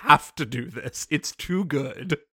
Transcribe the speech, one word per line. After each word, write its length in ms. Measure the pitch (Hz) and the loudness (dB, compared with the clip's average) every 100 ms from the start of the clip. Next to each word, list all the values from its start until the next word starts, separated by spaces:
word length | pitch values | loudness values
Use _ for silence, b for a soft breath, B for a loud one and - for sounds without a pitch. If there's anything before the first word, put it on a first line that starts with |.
have 320 | 247 147 - - | 6 6 6 -6
to 100 | 120 | -4
do 240 | 120 120 | -4 -6
this. 380 | 113 127 - - | -8 -10 -10 -2
It's 260 | 151 - - | -2 -2 -8
too 300 | - 185 180 | -2 0 0
good." 540 | 143 131 - - 147 _ | -2 -2 -6 -4 -4 _